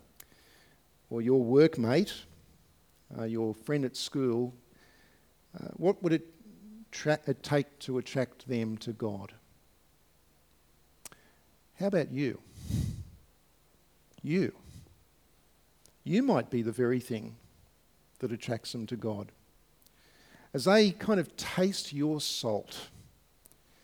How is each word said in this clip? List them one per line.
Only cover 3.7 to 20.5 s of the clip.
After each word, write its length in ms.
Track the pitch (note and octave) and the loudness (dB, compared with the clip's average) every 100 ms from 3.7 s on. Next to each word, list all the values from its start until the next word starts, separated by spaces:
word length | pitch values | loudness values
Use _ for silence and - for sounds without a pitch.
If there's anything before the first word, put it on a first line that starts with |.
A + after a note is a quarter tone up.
| D3 B2+ | -2 -2
at 100 | - | -4
school, 580 | - D3 C3 A#2 B2 B2 - - - - - _ _ _ _ - | -6 -2 0 0 -2 -6 -20 -20 -20 -20 -20 _ _ _ _ -14
uh, 80 | - | -14
what 280 | - F3 F#3+ | -2 0 2
would 120 | F3 | 2
it 120 | D#3+ - - - - - - - | 0 0 -20 -20 -20 -20 -20 -16
tra-, 280 | - D3+ D3+ - | -4 0 0 0
it 160 | C3 | -4
take 360 | - D3 - - | 0 0 0 -10
to 180 | - B2+ | -6 -4
attract 500 | - C3+ B2 - B2+ | -2 -4 -4 -6 -4
them 300 | A#2 A2+ A2 | -2 -2 -4
to 140 | A#2+ | -8
God? 400 | G#2+ A2 G2+ G2 - _ _ _ _ _ _ _ _ _ _ _ _ _ _ _ _ - - - _ _ _ _ - | -6 -6 -6 -12 -20 _ _ _ _ _ _ _ _ _ _ _ _ _ _ _ _ -20 -20 -20 _ _ _ _ -4
How 80 | G3 | 0
about 240 | F#3+ C3 | 2 0
you? 280 | C3 C3+ - - - - - - - - - - _ _ _ _ _ _ _ _ - | -2 -2 -4 -12 -16 -4 -2 -2 -4 -12 -18 -20 _ _ _ _ _ _ _ _ -12
You. 320 | C#3 F3+ C3+ - - - - - _ _ _ _ _ _ _ _ - _ | -2 0 0 -4 -20 -20 -20 -20 _ _ _ _ _ _ _ _ -20 _
You 200 | C#3+ G3 | 0 2
might 260 | C4+ D3 A2+ | 4 2 2
be 120 | B2 | -2
the 100 | A2+ | -2
very 280 | A2+ A#2+ B2 | 0 2 2
thing 360 | - A2 A2+ A2+ - - - _ _ _ _ - | -2 -8 -8 -16 -20 -20 -20 _ _ _ _ -8
that 120 | A#2+ | -6
attracts 400 | A2+ - A#2 - | -6 -4 -6 -6
them 160 | A#2+ A2 | -10 -8
to 80 | A#2 | -6
God. 360 | A2+ G#2 - - _ _ _ _ _ _ _ - - - - | -4 -6 -8 -16 _ _ _ _ _ _ _ -20 -20 -20 -8